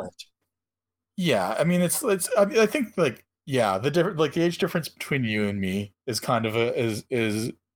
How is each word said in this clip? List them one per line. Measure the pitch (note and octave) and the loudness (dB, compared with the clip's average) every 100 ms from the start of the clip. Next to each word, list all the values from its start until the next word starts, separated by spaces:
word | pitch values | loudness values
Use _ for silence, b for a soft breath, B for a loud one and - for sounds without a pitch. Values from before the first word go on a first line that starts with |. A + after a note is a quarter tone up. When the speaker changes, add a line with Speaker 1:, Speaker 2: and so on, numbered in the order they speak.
Speaker 1:
old. | F#2 - - _ _ _ _ _ _ _ _ - | -4 -12 -20 _ _ _ _ _ _ _ _ -4
Speaker 2:
Yeah, | F3 A2 F#2 A2 | 2 2 2 0
I | |
mean, | D3+ F3+ | 2 2
it's, | F3 - | 2 0
it's, | B3+ G3 - B3 | 0 0 0 2
I, | |
I | G3+ A3 G#3+ | 2 4 2
think, | D4+ A#3 - | 2 -4 0
like, | D#3 - _ _ - | 0 -2 _ _ -4
yeah, | C3 G#2+ F#2+ | 0 2 2
the | B2+ | 0
different, | D3+ E3+ D#3+ | 2 0 2
like, | D#3 | 0
the | E3+ | 2
age | E3+ F3 | 0 0
difference | F3 F3 D3+ | -2 -2 -6
between | - - C#3+ | -12 -6 -2
you | A#2 G#2+ G#2 | 0 0 0
and | G2+ | -2
me | F#2+ G2 G2+ _ - | -2 -2 -4 _ -6
is | A2+ | -6
kind | - A#2+ A2+ | 0 0 0
of | A2 | 0
a, | A#2 C3 | 0 0
is, | A#2 G#2+ - | -2 -4 -4
is, | B2 A2 G#2 A2+ - _ | -2 0 0 -4 -8 _